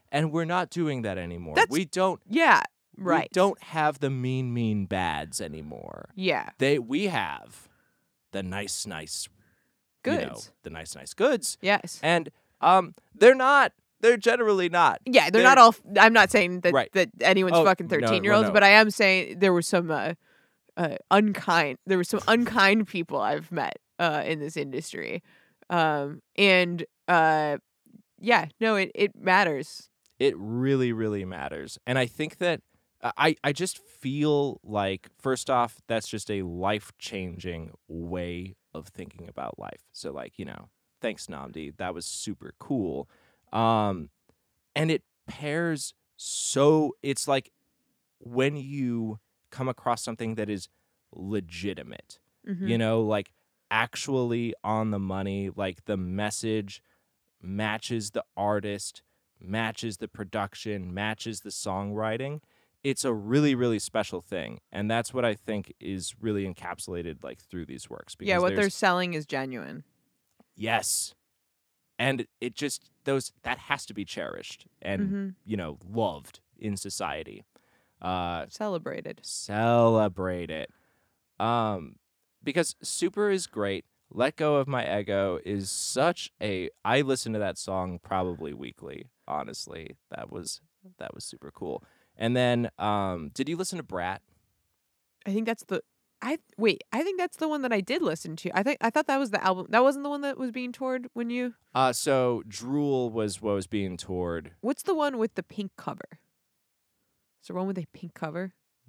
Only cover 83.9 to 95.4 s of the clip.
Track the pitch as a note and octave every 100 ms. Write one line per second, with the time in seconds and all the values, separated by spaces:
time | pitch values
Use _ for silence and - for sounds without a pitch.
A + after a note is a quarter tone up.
83.9 | _ _ - C3 - D#3 D3 C3+ C3 D2
84.9 | G2+ G2+ G2 G2 F2 - G2+ F#2+ - -
85.9 | B2 D#3 F3 - - G#2 F#2 F2 - G2+
86.9 | C3 C3+ C3 A#2 A2 G2 E2 - F#2+ F2+
87.9 | F2 - F#2+ F2+ E2 D#2 C2 B1+ - -
88.9 | C2+ - _ - D2 A#1 - - E2 D#2+
89.9 | - _ - - - E2+ - _ _ F#3+
90.9 | F#3 - - - - D2 - F2 B1+ -
91.9 | _ _ - A2+ B2 B2 A#2+ A#2+ - G#2
92.9 | G#2 G2 F2 D2+ - C3+ E3+ F#3 F3+ D3
93.9 | F2+ F2 G2 _ _ _ _ _ _ _
94.9 | _ _ _ - G3+